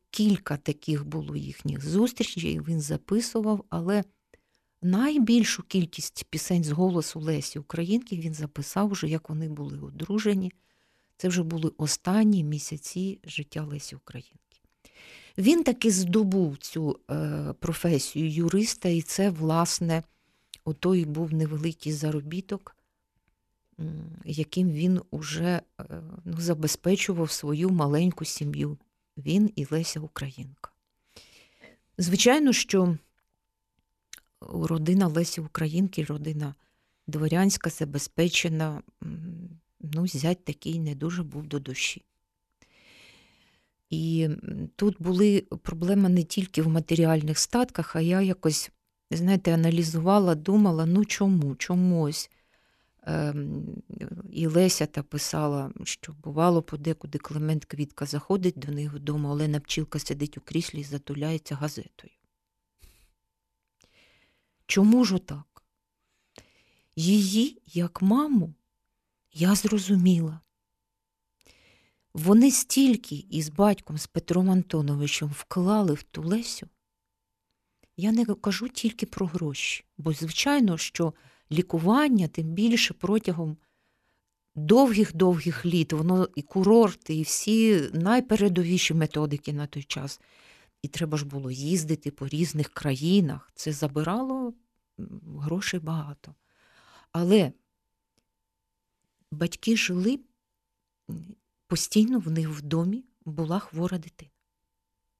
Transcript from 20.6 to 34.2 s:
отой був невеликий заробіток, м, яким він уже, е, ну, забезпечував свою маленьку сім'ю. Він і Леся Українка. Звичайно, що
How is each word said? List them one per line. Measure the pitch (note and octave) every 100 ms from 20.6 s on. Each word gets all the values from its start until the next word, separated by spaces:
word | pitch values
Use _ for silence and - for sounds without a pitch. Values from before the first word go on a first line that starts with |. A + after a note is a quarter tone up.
отой | - D3 F3+ F#3
був | D#3 D3+ E3
невеликий | D#3 D#3 D3+ E3 D#3+ D3+
заробіток, | D3+ D#3 D3+ D3 F3+ F#3 G3 - _ _ _ _ _ _ _ _ _ _ -
м, | D#3 D#3 D#3+ D#3+
яким | - D3+ D3+ F#3 F#3
він | D3+ F3+ F3+ -
уже, | D3+ D3 D#3 F3 F3 - -
е, | - D#3+ D#3+ -
ну, | E3+ E3
забезпечував | E3+ D#3+ D3+ - F3 G3 - E3+ D#3
свою | - D3 D3+ F3+
маленьку | F3+ C#3+ D3+ F3+ E3+
сім'ю. | D#3 - D3 C#3+ D3 D3 _ _ _ -
Він | C#3 F#3 G#3 -
і | C#3
Леся | D#3 E3 D#3
Українка. | D#3 - C#3 C3 C3 C#3 - _ _ _ _ - - - _ _ - _ _ -
Звичайно, | F3 G3+ A#3+ D4 C#4
що | - - G3 F3+ D#3 _ _ _ _ _ _ _ _ _ _ _ -